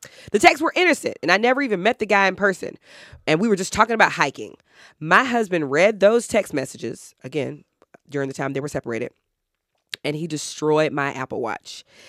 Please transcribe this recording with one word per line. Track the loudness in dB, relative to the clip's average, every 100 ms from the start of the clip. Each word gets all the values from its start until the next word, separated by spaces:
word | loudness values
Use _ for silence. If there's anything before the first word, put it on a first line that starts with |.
| -20 -20 -4
The | 4
texts | 4 4
were | 2 2
innocent, | 2 2 -2 -6
and | 0
I | 2
never | 2 2
even | 0 0
met | 0 0
the | 0
guy | 2 2
in | 2
person. | 0 0 -6 -14 _ -20 -20 -10 0
And | 0
we | 2
were | 0
just | 0
talking | 0 2 4
about | 2
hiking. | 2 -2 -2 -14 -18 _ _ -20 -12
My | 2 4
husband | 4 0 0 -2 0
read | 4 4 4
those | 4 4 0
text | -2 -2
messages, | -4 -6 -8 -10 -10 -16 _
again, | -10 -6 -6 -8 _ _ _ -20 _
during | -6 -6
the |
time | -6 -6
they | -6
were | -6
separated, | -8 -6 -6 -8 -12 _ _ _ _ _ _ _ -10
and | -6 -6
he | -6
destroyed | -8 -10 -4 0 2 0
my | -2 -4
Apple | -6 -8 -6
Watch. | -6 -8 -12 -20 -20 _